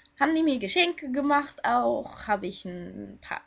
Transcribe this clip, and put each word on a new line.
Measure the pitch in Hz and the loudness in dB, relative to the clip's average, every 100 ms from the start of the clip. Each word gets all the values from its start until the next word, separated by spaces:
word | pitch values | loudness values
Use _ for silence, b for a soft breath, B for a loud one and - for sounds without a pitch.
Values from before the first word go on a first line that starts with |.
| B - | B 0
Haben | 285 320 | 2 4
die | |
mir | 320 254 | 4 2
Geschenke | 190 359 349 339 285 | 2 2 2 0 -4
gemacht | 269 285 285 285 - - | -2 2 2 0 -2 0
auch. | 240 240 226 - - - | 2 2 0 -4 -10 -2
Habe | 202 190 | -2 -2
ich | 196 185 | -8 -10
ein | 180 175 - 196 202 | -10 -10 -12 -12 -14
paar, | - - | -10 -10